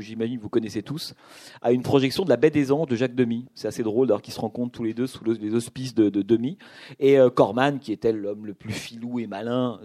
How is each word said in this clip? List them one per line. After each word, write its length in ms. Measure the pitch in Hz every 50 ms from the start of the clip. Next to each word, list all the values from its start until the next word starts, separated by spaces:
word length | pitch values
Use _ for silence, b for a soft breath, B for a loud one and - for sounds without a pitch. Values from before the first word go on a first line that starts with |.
j'imagine 380 | 104 104 113 113 113 117 123 120
vous 100 | 104 104
connaissez 360 | - 120 107 107 98 110 101
tous, 300 | - 139 165 - - - B B B B B B B B B B
à 100 | 120 123
une 100 | 127 120
projection 400 | 127 135 139 131 135 - - 196
de 60 | 170
La 80 | 123
Baie 140 | 117 120 160
des 200 | 156 151 143 131
Anges 160 | 139 147 165
de 80 | 143 123
Jacques 220 | 110 131 127 120
Demy. 300 | 127 127 113 117 117 127 131 _
C'est 100 | - -
assez 160 | 110 110 - 120
drôle 240 | 110 104 120 135
d'ailleurs 160 | 123 104 104 -
qu'ils 120 | - -
se 60 | -
rencontrent 300 | - 110 107 117 123 123
tous 140 | - - 117
les 100 | 110 113
deux 140 | 113 123 127
sous 160 | - - -
le, 80 | 110 113
les 200 | 110 107 104 110
auspices 440 | 117 117 - - 135 131 127 117
de, 140 | - 110 101
de 120 | 98 101 101
Demy. 360 | 101 117 110 117 139 190 - B B B B B B 139 B
Et, 180 | 143 135 139 135
euh, 100 | 131 123
Corman, 520 | 123 - 135 101 101 120 131 143 143 135
qui 100 | - -
était 220 | 104 95 - 117 110
l'homme 340 | 107 98 101 104 104 107
le 80 | 107 98
plus 180 | - - 110 107
filou 460 | - - - 117 117 113 120 123 120
et 80 | 113
malin 540 | 107 98 98 110 117 120 127 127 123 113 90 110